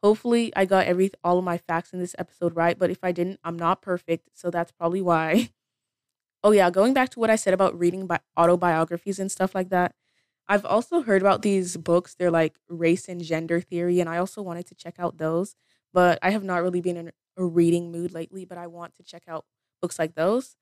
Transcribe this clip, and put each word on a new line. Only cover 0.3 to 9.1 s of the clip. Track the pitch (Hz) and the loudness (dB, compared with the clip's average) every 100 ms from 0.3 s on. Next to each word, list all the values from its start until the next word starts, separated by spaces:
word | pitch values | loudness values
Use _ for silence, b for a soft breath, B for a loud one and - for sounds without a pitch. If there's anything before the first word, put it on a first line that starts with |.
| 233 233 - | 0 0 0
I | 190 | 2
got | 190 185 | 2 2
every, | 180 190 - | 2 0 0
all | 175 180 | 0 0
of | |
my | 185 170 | 0 -6
facts | - 165 - | -4 -6 -6
in | 180 | -10
this | 180 - | -10 -8
episode | 180 _ 175 165 | -12 _ -4 0
right, | 170 170 | 0 2
but | 180 | -2
if | 185 | -2
I | 180 | -4
didn't, | 175 175 190 | -2 -4 -6
I'm | 170 170 | -10 -4
not | 165 190 | -2 -2
perfect, | - 175 - 165 _ _ | -2 -6 -4 -6 _ _
so | 175 | -6
that's | 170 170 | -4 -6
probably | _ 170 185 | _ -4 -2
why. | 180 165 160 185 233 | 0 0 2 0 0
<laughs> | _ _ _ _ _ _ _ _ _ | _ _ _ _ _ _ _ _ _
Oh | 208 | 4
yeah, | 214 180 | 6 4
going | 180 220 | 4 2
back | 269 254 | 4 0
to | - | -2
what | 226 | 0
I | 220 | 0
said | - | 2
about | 185 196 170 | 2 0 2
reading | 175 185 190 | -2 -2 -6
bi-, | 170 _ - | -6 _ 2
autobiographies | 170 175 175 160 160 170 - | 4 4 2 0 -2 -4 -8